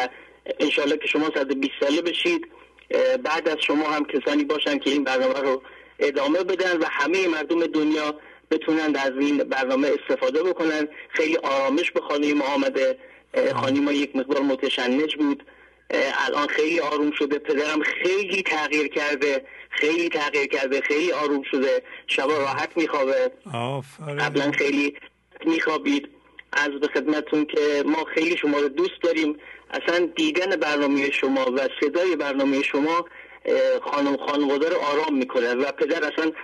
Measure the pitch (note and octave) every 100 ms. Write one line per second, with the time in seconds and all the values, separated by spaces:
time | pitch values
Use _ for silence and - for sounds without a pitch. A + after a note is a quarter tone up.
0 | B2+ - - - - C3 D3+ D#3+ C#3+ D3+
1 | - D3+ D#3 D3 C3+ C3+ C3+ - C#3+ D3+
2 | E3+ - E3+ E3+ - - - _ - -
3 | - C3 - D#3 D#3+ D#3 - D3 D#3 D#3
4 | D3 C#3+ D3 D3 C#3+ D3+ D3+ C#3+ C3+ C#3+
5 | C3 C3 C3 C3+ C#3 C3 - - - -
6 | C#3+ C#3 C#3 F3 F3+ F3+ F#3 F3 D3+ -
7 | D3 F#3 F#3 D#3 D3 E3+ D#3+ D#3 D3+ D#3
8 | D3+ D3+ - - - D#3+ D#3+ D#3+ D#3 C#3
9 | C3+ C3 C#3+ C#3+ - B2+ B2+ C3+ C#3+ A#2
10 | - C3 C3 D3 F3+ F3 D#3+ D#3 D3+ -
11 | - - D#3 E3 D#3+ C#3 C3+ D3 E3+ E3+
12 | - D3 D3 D3 C3+ C#3 C3+ C3 C3 B2+
13 | - - _ C3 C3+ C3 C3+ C#3 C#3+ C#3+
14 | C#3+ C3+ C3 C#3 C#3 C3+ C3+ C3+ B2 C3
15 | D3+ D3 D3 C#3 - - - _ - -
16 | C3+ - C3+ C#3+ C#3+ - D#3 E3+ D3 D3
17 | D3 D3 C#3+ D3 - C#3+ D3+ D#3 - -
18 | F3+ F#3+ G3 F#3+ - D#3 D3 D3+ C#3+ D#3+
19 | D3 C#3+ C#3+ C3+ - - - - D3+ E3
20 | E3+ D#3+ D3+ D3 C3+ D3+ C3+ C3+ - D3
21 | F3 C#3+ D3 C#3+ C#3 C#3+ C3+ B2+ - -
22 | - - C#3 D#3 C#3 C3+ D#3 E3+ D#3 D3
23 | C3+ C3+ B2+ - G3 A#2+ A#2+ C#3 C3+ -
24 | D3+ C#3+ D3 D3 C#3+ D3 C#3+ C#3 D3 -
25 | - _ _ - D#3+ E3 E3 D3+ C#3+ C#3+
26 | - - _ - - - C#3+ C#3 D3 D3
27 | C3+ D3+ D3 D#3 D3+ D#3 D3 C#3+ C#3+ D#3+
28 | D#3 E3 E3 E3+ D3 C#3+ C#3+ C#3 F#3 -
29 | E3+ D#3+ D3+ D3+ - - - - - F3
30 | E3+ E3 D#3 D#3+ F#3+ F3 D#3 D3 C#3+ C#3
31 | C#3 C#3 C3+ C3+ B2+ C3 C3 - D3 E3+
32 | F#3 D#3 C#3+ C3+ C#3 C3+ C#3 C#3+ D3+ E3+
33 | E3+ - - - - C3 C3 B2+ - C#3+
34 | C#3+ C3+ C#3+ D3 C#3+ C#3 D#3+ F3 C#3+ C#3+
35 | D#3 C#3 B2 B2+ A#2+ B2 C#3 C3+ - D#3+
36 | D3 D3+ D#3+ D#3